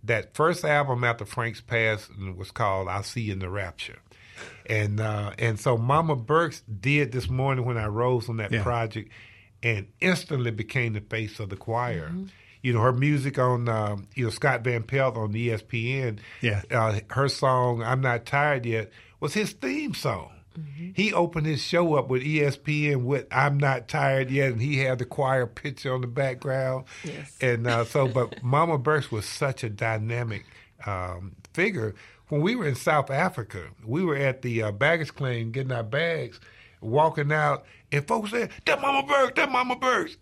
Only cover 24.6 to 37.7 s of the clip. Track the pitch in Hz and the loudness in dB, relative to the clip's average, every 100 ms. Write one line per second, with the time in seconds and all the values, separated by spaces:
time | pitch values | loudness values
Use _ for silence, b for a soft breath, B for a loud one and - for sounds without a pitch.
24.6 | 131 139 135 127 120 - 131 131 120 - | 0 2 2 0 -4 -2 2 2 0 -4
25.6 | 147 135 139 131 123 123 135 127 139 131 | -10 -6 -4 -2 -2 -2 -2 -2 -4 -2
26.6 | 131 131 131 - 156 143 143 - 131 120 | 0 -4 -8 -12 -10 -10 -14 -2 0 2
27.6 | 117 117 113 151 135 123 120 - 123 143 | 2 0 2 2 2 2 -2 -2 0 4
28.6 | 170 156 127 151 - 110 - - 143 127 | 4 2 2 0 0 -6 -6 -2 -2 -2
29.6 | 117 104 113 110 110 117 120 101 - B | -6 -2 -2 0 -2 -2 -4 -6 -12 B
30.6 | B B - 95 90 90 95 - - - | B B -6 -4 -4 -8 -12 -16 -12 -2
31.6 | 190 185 110 - B B B 147 170 247 | 0 0 -4 -6 B B B 0 2 2
32.6 | 160 123 - 151 135 135 185 - 107 95 | 0 0 2 2 2 0 0 -2 -8 -10
33.6 | 78 - 110 143 185 139 139 131 127 113 | -12 -14 -4 0 0 2 0 0 -2 0
34.6 | 107 101 143 170 147 - 135 120 113 120 | -2 2 2 2 0 -4 -4 -2 -4 -4
35.6 | 131 123 107 139 170 160 127 - B B | -4 -4 -2 -2 0 -2 -6 -12 B B
36.6 | B B 110 123 160 156 143 156 147 143 | B B 0 4 4 4 2 2 2 0
37.6 | - | -4